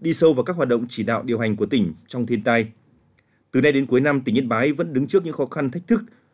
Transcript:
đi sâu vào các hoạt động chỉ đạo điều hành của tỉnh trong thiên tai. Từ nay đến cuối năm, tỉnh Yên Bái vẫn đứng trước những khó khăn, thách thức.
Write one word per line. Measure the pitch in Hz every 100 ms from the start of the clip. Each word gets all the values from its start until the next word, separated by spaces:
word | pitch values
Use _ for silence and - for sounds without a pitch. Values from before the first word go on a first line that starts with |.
đi | 165
sâu | 160 160
vào | 127
các | 127 175
hoạt | 127
động | 120 120
chỉ | -
đạo | 107 110
điều | 127 113
hành | 113 101
của | 104
tỉnh | 135 87 78 _
trong | 127 117
thiên | 113
tai. | 120 117 110 - _ _ _ _ _ _ _
Từ | 127
nay | 147
đến | 135 139
cuối | 127
năm, | 147 139
tỉnh | 131 113
Yên | 123
Bái | 113 143
vẫn | 147 170
đứng | 131 139
trước | 190 160
những |
khó | 147 135
khăn, | 156 135
thách | 175 -
thức. | 233 - _ _